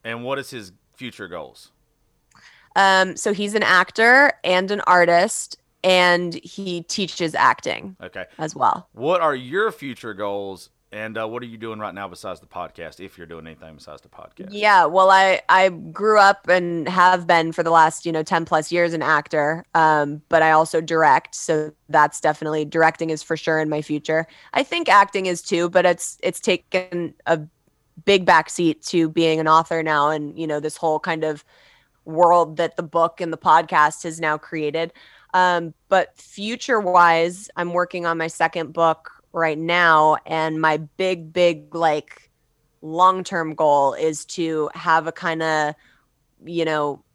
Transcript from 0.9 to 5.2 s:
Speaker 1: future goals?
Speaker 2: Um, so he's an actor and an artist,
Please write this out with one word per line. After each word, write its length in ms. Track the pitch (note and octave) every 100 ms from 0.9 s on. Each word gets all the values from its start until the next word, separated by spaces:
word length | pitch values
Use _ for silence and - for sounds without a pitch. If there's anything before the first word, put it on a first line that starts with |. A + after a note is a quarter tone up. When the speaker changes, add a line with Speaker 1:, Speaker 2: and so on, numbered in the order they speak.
Speaker 1:
future 340 | _ A#2+ - F#2+
goals? 440 | E2+ C2+ _ _ _ _ _ _ _ _ _ _ _ _ F#3
Speaker 2:
Um, 400 | G3 F#3+ F#3 -
so 160 | A3+
he's 220 | G3+ G#3
an 80 | G#3
actor 680 | G3+ F3+ F#3 - A#3 B3+ C#4+ -
and 260 | - F#3 F#3+
an 100 | G3+
artist, 760 | - F3+ F3 E3+